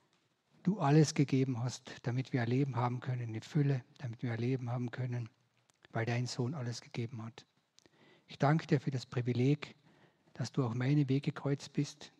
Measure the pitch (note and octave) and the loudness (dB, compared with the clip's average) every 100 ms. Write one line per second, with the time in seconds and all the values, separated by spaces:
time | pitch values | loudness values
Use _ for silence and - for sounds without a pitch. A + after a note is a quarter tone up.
0 | _ _ _ _ _ _ - G#3 C#3+ D3+ | _ _ _ _ _ _ -2 2 6 6
1 | D3+ - C#3 C3 C3 A#2+ B2 - - - | 6 4 2 2 2 0 -4 -6 -14 -8
2 | - B2 B2+ C3 A2+ B2+ C#3 A#2+ B2 B2 | -4 -4 -2 0 2 2 0 0 -2 -2
3 | C3 B2+ A#2 A2 - D#3 C#3+ C3+ - - | -4 -4 -4 -8 -2 2 2 0 -4 -12
4 | B2 A2+ B2+ A2+ A#2+ C3 B2 B2 A#2+ - | -10 -6 -4 -2 -2 -2 -2 -4 -4 -4
5 | B2 A#2+ A2+ _ _ _ _ _ - A#2 | -4 -4 -6 _ _ _ _ _ -8 -4
6 | A2+ A#2+ B2 - B2 C#3+ A#2+ A#2 - - | -2 -2 -2 -2 -2 -2 -6 -8 -10 -8
7 | A2+ A2+ A2+ - - _ _ _ _ _ | -6 -8 -10 -14 -20 _ _ _ _ _
8 | - _ _ - C#3 D#3+ - C#3+ - C3 | -20 _ _ 2 4 4 2 0 2 -4
9 | - - A#2+ A#2+ B2+ D3+ - - _ _ | -4 -4 0 2 4 2 -2 -16 _ _
10 | _ _ _ - B2 - B2 A#2 B2+ D3 | _ _ _ -8 -4 -2 -2 0 2 2
11 | C#3 C3+ C#3 - C#3 C#3 - - C#3+ - | 4 2 0 -4 -2 -4 -4 -4 -4 -6
12 | - | -20